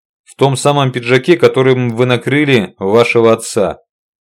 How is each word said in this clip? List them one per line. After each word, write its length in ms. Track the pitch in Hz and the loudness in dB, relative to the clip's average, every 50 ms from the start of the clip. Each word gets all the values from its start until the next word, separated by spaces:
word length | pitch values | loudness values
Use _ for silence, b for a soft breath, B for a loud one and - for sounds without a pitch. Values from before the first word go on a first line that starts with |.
| _ _ _ _ _ | _ _ _ _ _
В 80 | _ - | _ -4
том 220 | - 135 139 135 | -2 -2 -2 -2
самом 340 | - - 147 147 143 135 131 | -2 -2 -2 0 0 -2 -2
пиджаке, 460 | 131 131 117 120 127 131 131 175 175 | -4 -6 -2 0 0 0 2 2 2
которым 540 | - 131 117 - 131 127 131 131 127 123 120 | 2 2 2 2 2 2 2 0 0 -2 -4
вы 140 | 113 113 127 | -2 -2 -2
накрыли 720 | 127 123 117 - 131 135 147 151 139 135 113 95 92 - _ | 0 0 -2 -2 -4 -2 -2 0 0 0 0 0 -2 -8 _
вашего 540 | 98 95 104 117 117 - - 117 113 113 113 | -4 0 2 2 2 2 2 2 2 2 2
отца. 460 | 113 - - - 113 95 82 73 - _ _ _ _ _ _ _ _ | 0 -2 -6 -4 -2 -2 -2 -4 -10 _ _ _ _ _ _ _ _